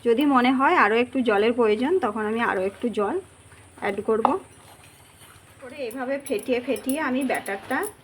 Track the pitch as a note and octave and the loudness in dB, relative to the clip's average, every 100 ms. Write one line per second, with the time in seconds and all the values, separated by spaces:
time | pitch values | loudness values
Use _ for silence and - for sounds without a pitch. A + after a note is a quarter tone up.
0 | A#3 A#3 D4 C4 B3 C4 C#4 F4 G#3+ A3+ | 2 4 4 4 4 4 4 4 4 2
1 | B3 C4+ A#3+ G3+ A3 A#3+ A3+ G#3+ B3+ F#3+ | 0 0 2 2 2 2 2 2 2 0
2 | A#3+ A3 G#3+ A3+ A3 G3 F#3+ - A#3+ - | 0 -2 -4 0 0 0 -2 -4 -4 -2
3 | G#3 F4 - - - - - - - G3+ | -2 -4 -8 -20 -20 -20 -20 -8 -6 -4
4 | G#3 A3 A3 F#4+ - - - - - - | -2 0 0 -4 -8 -20 -20 -20 -20 -20
5 | - - - - - - B3 D4 B3 B3+ | -20 -20 -20 -20 -20 -20 -18 -10 -8 -6
6 | B3 C#4 C#4 G#3+ - B3 B3+ A3 C4+ C#4 | -6 -6 -4 -4 0 -2 0 -4 -2 -2
7 | D4 B3+ C4+ D3 - G3 - C#4 G4+ - | -2 -2 -2 -4 -4 -8 -4 -4 -4 -8